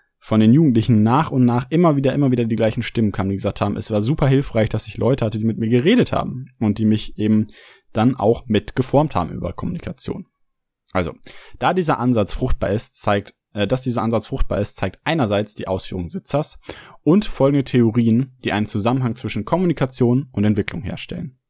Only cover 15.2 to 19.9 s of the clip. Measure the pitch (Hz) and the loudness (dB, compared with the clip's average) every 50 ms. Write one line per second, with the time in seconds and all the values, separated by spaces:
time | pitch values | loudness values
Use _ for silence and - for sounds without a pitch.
15.2 | 123 101 101 101 107 - - - - 92 92 87 - - - 92 87 82 - 196 | 0 2 0 0 -2 -4 -8 -10 -6 -6 -4 -6 -6 -6 -8 -8 -8 -8 -10 -12
16.2 | - - - 143 151 - - - - - - - - - - _ - 147 175 214 | -6 -4 -4 -4 -4 -4 -10 -18 -16 -18 -18 -18 -18 -20 -16 _ 2 4 4 4
17.2 | 214 - - - 135 139 143 139 131 - - 123 117 113 107 123 117 113 110 120 | 2 0 0 2 2 2 2 2 0 2 2 4 4 4 4 2 4 4 4 2
18.2 | 135 - - _ - 95 87 104 107 - - 104 98 117 127 135 127 117 107 - | 0 -2 -6 _ -6 -2 -2 -2 -2 -2 -2 -2 -2 0 0 0 -2 -4 -4 -6
19.2 | - 104 - 107 98 - 170 175 185 175 147 - 143 123 | -8 -6 -6 -6 -4 -2 0 0 2 0 0 0 -2 -2